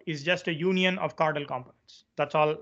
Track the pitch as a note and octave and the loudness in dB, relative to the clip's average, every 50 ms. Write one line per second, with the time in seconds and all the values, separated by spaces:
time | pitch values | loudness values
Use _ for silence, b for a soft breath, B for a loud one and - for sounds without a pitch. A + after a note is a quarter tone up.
0 | - E3+ D#3 C#3+ C#3 E3+ F3+ F3+ - F3+ E3 D3 E3+ F#3 F#3+ F#3 F#3 F#3 F3+ - | -8 -6 -6 -4 0 0 0 0 0 -4 -4 0 0 0 2 4 2 2 2 0
1 | E3 D3+ - - D#3+ D#3 D3+ D3 C#3+ C#3+ D3 B2 - - - _ _ - - - | -4 -6 0 2 2 2 2 -2 -6 -6 -8 -8 -10 -12 -20 _ _ -20 -20 -20
2 | _ _ _ - D3 D3 - D#3 D3+ D3+ D#3 - | _ _ _ -4 -4 0 2 2 2 2 2 -2